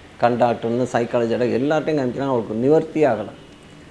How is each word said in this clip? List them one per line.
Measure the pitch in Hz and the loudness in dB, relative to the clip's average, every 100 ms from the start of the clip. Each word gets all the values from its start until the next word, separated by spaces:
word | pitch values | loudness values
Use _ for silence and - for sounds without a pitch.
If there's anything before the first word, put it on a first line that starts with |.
| - - | -20 -2
கண் | 120 120 | 0 2
டாக்டர்லேருந்து | 120 113 113 120 123 | 2 0 -2 -2 0
சைக்காலஜி | 120 120 123 117 110 | -2 0 0 0 0
டாக்டர் | 123 110 | 0 0
எல்லார்ட்டையும் | 139 156 143 156 | 0 0 0 -2
காமிக்கிறாங்க, | 127 117 139 | -2 -4 -2
அவளுக்கு | 127 101 107 | -2 -2 -2
நிவர்த்தி | 127 156 160 156 | 2 2 2 0
ஆகல. | 147 107 101 - - - - - - | 2 2 -4 -12 -20 -20 -20 -20 -20